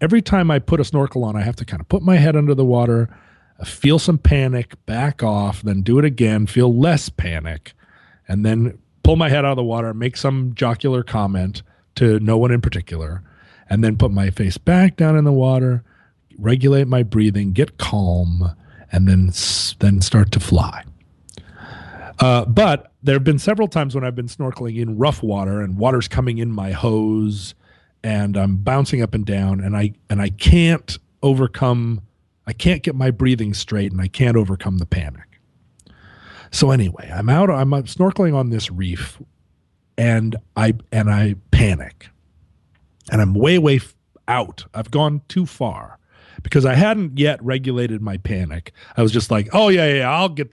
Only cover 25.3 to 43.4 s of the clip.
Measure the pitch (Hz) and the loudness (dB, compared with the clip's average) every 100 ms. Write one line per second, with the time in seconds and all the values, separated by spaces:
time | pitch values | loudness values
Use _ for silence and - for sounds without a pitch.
25.3 | 101 95 101 101 95 120 127 110 - 127 | -2 -2 -4 -4 -2 0 0 -2 -2 -2
26.3 | 113 117 107 95 95 120 110 110 107 107 | -4 -4 -6 -6 -4 -2 0 0 0 -2
27.3 | 101 92 - _ _ _ _ 110 107 101 | -4 -10 -18 _ _ _ _ -6 -2 -2
28.3 | 98 95 98 101 135 139 135 117 110 101 | 0 0 -2 0 0 0 -2 -2 -4 -4
29.3 | 98 95 95 98 104 104 104 - 98 98 | -2 -2 -2 -2 -2 -4 -6 -6 -4 -2
30.3 | 98 - 175 165 165 - - - _ 139 | 0 4 6 4 2 -4 -16 -16 _ 0
31.3 | 131 131 - 127 120 117 110 92 _ _ | 2 0 0 0 0 -2 -6 -8 _ _
32.3 | _ - 117 170 170 170 135 131 110 131 | _ -12 -4 0 0 -2 -2 -2 0 0
33.3 | 123 107 101 - 104 98 92 92 - 127 | 0 -2 -6 -6 -4 -4 -4 -4 0 2
34.3 | 117 101 95 101 92 87 98 73 64 - | 2 0 -2 -4 -4 -2 -4 -4 -10 -20
35.3 | _ _ _ _ _ _ _ - - - | _ _ _ _ _ _ _ -20 -20 -20
36.3 | - - - 139 131 98 - - 85 107 | -20 -12 0 2 2 0 -4 -10 -6 0
37.3 | 147 196 143 135 143 120 - 180 190 180 | 2 2 0 0 -2 -4 -2 -2 0 0
38.3 | 143 127 113 - 90 92 85 - - - | 0 -2 -4 -6 -6 -6 -6 -10 -16 -20
39.3 | _ _ _ _ _ _ - 117 113 110 | _ _ _ _ _ _ -2 0 2 0
40.3 | 110 - - 110 110 - 110 104 104 104 | -6 -10 -2 0 0 -4 -2 0 2 0
41.3 | 98 - 127 110 85 - - - _ _ | -2 0 2 2 0 -6 -18 -20 _ _
42.3 | _ _ _ _ _ _ _ - 110 101 | _ _ _ _ _ _ _ -4 0 2
43.3 | 98 | 2